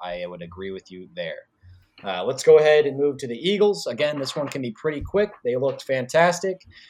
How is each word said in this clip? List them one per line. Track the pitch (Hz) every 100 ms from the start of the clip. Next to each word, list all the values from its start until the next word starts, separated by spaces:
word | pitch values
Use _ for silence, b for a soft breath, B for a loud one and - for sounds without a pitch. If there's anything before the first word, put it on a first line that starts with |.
I | 90 87 87
would | 87
agree | 85 90 98
with | 95 -
you | 92 87 85
there. | 82 73 _ _ b b _ _
Uh, | 98 90
let's | 160 131
go | 160 156
ahead | 151 151 139
and | 139
move | 147 131
to | 123
the | 117
Eagles. | 180 202 208 175 -
Again, | 120 147 147
this | 135 156
one | 139
can | 139
be | 120
pretty | - 156 147
quick. | - 196 208 -
They | - 127
looked | 135 127
fantastic. | - 131 123 160 175 170 190 190 - B